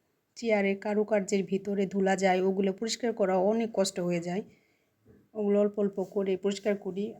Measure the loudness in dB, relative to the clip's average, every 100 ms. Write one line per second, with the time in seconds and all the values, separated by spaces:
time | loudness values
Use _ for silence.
0 | _ _ _ -8 0 2 2 0 -2 -2
1 | 0 0 0 -2 0 -4 -2 -2 -2 0
2 | 0 2 4 4 2 2 0 0 -4 -4
3 | -4 0 2 2 2 2 0 0 -2 0
4 | -2 -2 -2 -6 -8 -16 _ _ _ _
5 | _ -20 _ -4 2 4 4 2 -2 -2
6 | -4 -2 0 0 0 -2 -2 -2 -4 -6
7 | -6